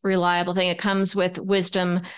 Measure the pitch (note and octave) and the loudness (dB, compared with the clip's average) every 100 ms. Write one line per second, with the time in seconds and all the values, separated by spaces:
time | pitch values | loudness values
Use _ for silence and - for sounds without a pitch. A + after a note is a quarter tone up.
0 | G3 F#3+ F3 F3 F3 F3+ F3+ F3 G#3 G3 | -2 2 2 2 0 0 0 0 0 0
1 | F#3+ G3 F3+ F3+ F#3+ G3 F3+ F#3+ F3+ F3 | 0 0 -2 -2 -2 0 0 0 0 0
2 | F3 | -4